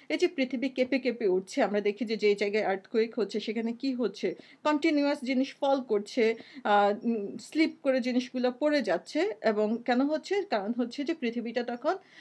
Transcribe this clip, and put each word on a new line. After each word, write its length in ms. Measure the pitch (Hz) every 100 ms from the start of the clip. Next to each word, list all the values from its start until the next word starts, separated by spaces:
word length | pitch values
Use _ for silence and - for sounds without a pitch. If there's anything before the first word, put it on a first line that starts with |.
| -
এই 100 | 311
যে 100 | 349
পৃথিবী 400 | 311 262 247 254
কেঁপে 300 | 254 254 269
কেঁপে 300 | 262 233 214
উঠছে, 340 | 185 190 -
আমরা 180 | 202 208
দেখি 240 | 202 202
যে 120 | 220 220
যেই 180 | 208
জায়গায় 300 | 202 208 214
আর্থকোয়েক 540 | 180 190 - 226 233 233
হচ্ছে, 220 | 196 214
সেখানে 320 | 226 220 233
কি 220 | 233 269
হচ্ছে? 400 | 247 233 - 190 165 - -
কন্টিনিউয়াস 540 | 302 302 330 294 285 294
জিনিস 300 | 240 254 269 -
ফল 220 | 277 277
করছে, 520 | 254 208 208 - 220 226 - 269
আহ, 420 | 220 208 202 208 233
উম, 320 | 226 202 -
স্লিপ 380 | - 302 311 -
করে 180 | 277 262
জিনিসগুলো 520 | 247 247 247 254 247
পড়ে 300 | 247 302 294
যাচ্ছে। 500 | 208 170 - 196 370 -
এবং 380 | 220 214 214 226
কেন 160 | 240 247
হচ্ছে? 420 | 285 311 311 392
কারণ 300 | 392 220 196 233
হচ্ছে 280 | 240 -
যে 100 | 277
পৃথিবীটা 480 | 330 233 233 226 240
তখন 320 | 240 240 294 381 - -